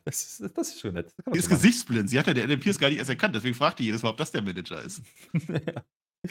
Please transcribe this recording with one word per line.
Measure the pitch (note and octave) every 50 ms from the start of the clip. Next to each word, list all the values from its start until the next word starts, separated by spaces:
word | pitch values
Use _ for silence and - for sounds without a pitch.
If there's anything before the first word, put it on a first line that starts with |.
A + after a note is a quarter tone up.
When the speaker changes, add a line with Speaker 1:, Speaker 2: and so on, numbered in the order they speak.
| _
Speaker 1:
das | - - - - - - -
ist, | G#3+ G3 -
das | - D#4+ -
ist | - -
schon | - G#2 -
nett. | F2 A#2+ - -
Das | - -
kann | - A3
man | E3+
Speaker 2:
Die |
ist | F3+ -
Speaker 1:
schon |
machen. | F#3 C3+ - A3
Speaker 2:
gesichtsblind. | A#3 - - - A#2 A2+ G#2 G2
Sie | A#2 C3
hat | D#3+
ja | G3 D#3
den | B2+ G#2+
Adam | B2 D3 C#3
Pearce | C#3+ G3+ G3 -
gar | D3 C#3
nicht | D3+ E3+
erst | G3 C3
erkannt. | B2+ - - G#3+ -
Deswegen | A2 G#2 C3 A#2+
fragt | A#2+ C#3+ D#3+ - -
die | C3
jedes | A2 G#2+ A2+ -
Mal, | A2+
ob | A2
das | - D3+ - -
der | - G#2
Manager | G2 F2+ F#2 F2+ - F2 D#2 -
ist. | - - - A#2 - _ - - - -
Speaker 1:
<laughs> | E3 - - F3 D#3 - - E3 - - _ _ _ _ _ _ _ - F#3